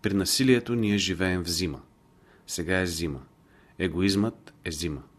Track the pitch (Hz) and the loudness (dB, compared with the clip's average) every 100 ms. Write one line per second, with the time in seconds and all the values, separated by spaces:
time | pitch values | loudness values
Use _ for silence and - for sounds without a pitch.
0 | 104 98 95 - 131 120 117 120 107 104 | 0 0 0 2 4 4 2 -2 2 2
1 | 90 87 92 90 85 85 90 73 - _ | 0 0 0 0 -2 -2 -2 -4 -14 _
2 | _ _ - - - - 82 92 90 80 | _ _ -20 -20 -10 -6 -2 0 0 -2
3 | 82 69 67 _ _ - - - 90 82 | -4 -6 -12 _ _ -20 -20 -4 -4 2
4 | 98 98 110 - - - - 78 85 69 | 2 2 0 -2 -20 -12 -10 -6 -6 -6
5 | - | -12